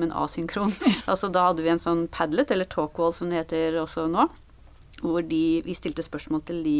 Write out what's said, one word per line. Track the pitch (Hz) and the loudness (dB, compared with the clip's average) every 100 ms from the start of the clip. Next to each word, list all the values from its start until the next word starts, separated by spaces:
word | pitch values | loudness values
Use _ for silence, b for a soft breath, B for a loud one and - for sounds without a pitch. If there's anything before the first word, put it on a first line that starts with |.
| 170 | 0
men | - | 0
asynkron. | 147 - 165 208 202 196 302 | -4 -4 -4 -2 -2 2 2
<laughs> | 185 - | 2 2
Altså, | 190 202 | 0 2
da | 180 180 | 4 4
hadde | 165 160 | 4 2
vi | |
en | 170 | 2
sånn | 175 170 170 | 2 0 0
Padlet, | - 160 160 294 | -2 0 2 2
eller | 190 185 | 0 0
Talkwall | - 151 - 170 170 | -2 -2 0 0 0
som | 175 | -2
det | 175 | -2
heter | 165 160 160 165 | -2 0 0 0
også | 156 - 160 | -2 -2 0
nå, | 180 320 - - - - - - - | 2 2 0 -20 -20 -20 -20 -20 -6
hvor | 170 170 160 | -2 -2 0
de, | 160 165 165 165 | 0 2 0 -2
vi | 180 | -6
stilte | 175 147 160 | -6 -6 -8
spørsmål | 151 - 156 151 | -8 -4 -4 -4
til | 170 | -4
de | 160 | 0